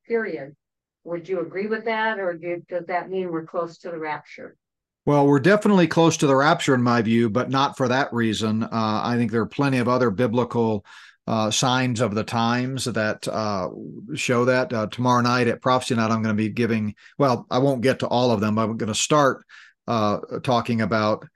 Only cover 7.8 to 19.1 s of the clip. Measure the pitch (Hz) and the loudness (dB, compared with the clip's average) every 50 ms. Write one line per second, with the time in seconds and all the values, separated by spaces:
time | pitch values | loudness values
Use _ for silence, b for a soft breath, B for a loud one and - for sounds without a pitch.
7.8 | 131 120 123 131 - - - 117 113 110 104 98 107 110 110 110 110 - 110 113 | 0 0 0 0 0 -2 -2 -2 0 0 0 -2 -2 -2 -2 -2 -4 -4 -2 -2
8.8 | 110 107 107 107 - 117 120 120 120 104 110 117 104 98 - - 139 139 131 123 | -2 0 -2 -2 -2 -2 0 0 0 0 0 -2 -2 -2 -2 -2 0 0 0 0
9.8 | 117 123 123 123 123 117 95 101 123 113 110 123 120 120 - 120 113 113 107 101 | 2 2 2 2 2 2 2 0 0 0 2 0 0 0 0 0 0 0 0 -2
10.8 | - B B B B B B B B - 113 110 107 107 107 - 143 127 127 127 | -6 B B B B B B B B -4 -2 0 0 0 0 0 2 2 2 2
11.8 | 127 127 120 107 127 104 101 110 104 - 120 117 113 117 120 123 127 127 135 123 | 0 0 0 0 0 0 0 -2 -4 -2 -2 0 0 0 0 0 -2 -4 -6 -6
12.8 | - 123 101 113 107 107 - - - - - 110 110 104 101 95 90 62 53 104 | -6 -4 -2 -2 -2 -2 -4 -4 -6 -6 -4 -4 -4 -4 -4 -4 -4 -6 -8 -10
13.8 | 110 - - - 101 110 147 - - - 123 120 123 127 127 127 127 - 123 110 | -14 -14 -14 -16 -14 -10 -8 -4 -2 0 0 2 2 2 2 2 0 0 -2 -4
14.8 | 107 101 - - 123 123 120 120 120 120 120 123 120 117 - - - 131 127 127 | -4 -4 -4 -2 0 2 4 4 4 2 2 2 2 0 0 0 0 2 2 2
15.8 | - - 131 117 110 110 117 110 110 110 107 104 110 107 104 120 117 107 117 110 | 0 0 0 0 0 0 0 0 0 0 0 0 -2 -2 0 0 0 0 0 -2
16.8 | 107 104 - b b b b b 143 135 120 - - - 95 127 135 139 135 120 | -2 -4 -6 b b b b b 2 2 2 0 -2 -4 -2 0 2 2 2 2
17.8 | 107 131 123 - - - - 123 127 123 117 98 107 107 107 110 113 104 117 113 | 2 0 0 0 -2 -2 0 2 2 2 2 2 0 0 0 0 0 -2 -2 -4
18.8 | 120 104 107 - - - | -4 -4 -4 -2 0 2